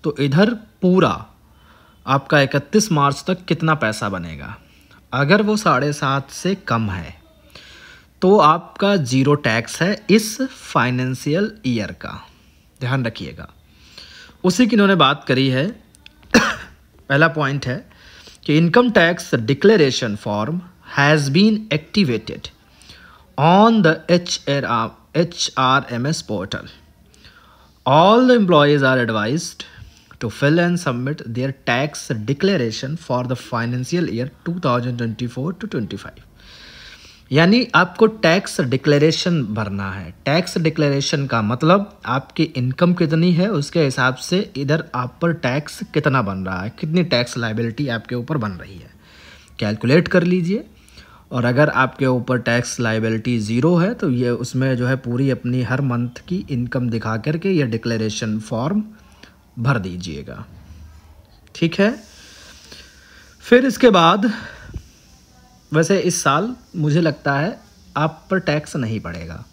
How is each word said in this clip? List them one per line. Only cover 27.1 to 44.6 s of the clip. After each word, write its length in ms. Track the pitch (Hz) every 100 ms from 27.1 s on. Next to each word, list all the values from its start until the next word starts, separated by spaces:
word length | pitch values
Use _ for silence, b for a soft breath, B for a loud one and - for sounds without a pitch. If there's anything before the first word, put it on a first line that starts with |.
| b b b b b b b -
All 420 | 147 185 226 254
the 80 | 240
employees 420 | 185 156 147 147
are 140 | 135 131
advised 640 | 117 110 107 160 - - - B B B B -
to 100 | 110
fill 280 | - 139 165
and 200 | 175 175
submit 440 | 151 123 131 151 110
their 260 | 117 135 131 -
tax 400 | 123 151 - - 113 107
declaration 760 | 143 196 185 117 107 - 160 -
for 160 | 123 120
the 80 | 127 -
financial 600 | 117 117 123 127 175 165
year 200 | 110 135 - 170
two 140 | 175
thousand 420 | 143 120 123 120
twenty-four 480 | 117 110 120 127 156 185
to 180 | 208 156
twenty-five। 440 | 104 98 - - - - B B B B B B B B _
यानी 360 | 131 170 233 247 165
आपको 320 | 180 - 220 220
टैक्स 360 | 165 180 - -
डिक्लेरेशन 800 | 139 131 151 143 156 156 185 165 107 107
भरना 340 | 101 98 95
है। 220 | 98 87 - -
टैक्स 320 | 160 180 196
डिक्लेरेशन 680 | 160 156 147 139 139 147 135
का 140 | 117
मतलब 580 | 104 123 156 196 202 - -
आपकी 380 | 131 - - 156 131
इनकम 360 | 123 127 175
कितनी 380 | 175 165 160 180
है, 140 | 170 196
उसके 340 | 175 143 170
हिसाब 320 | 143 131 127 131
से 220 | - 180 214
इधर 260 | -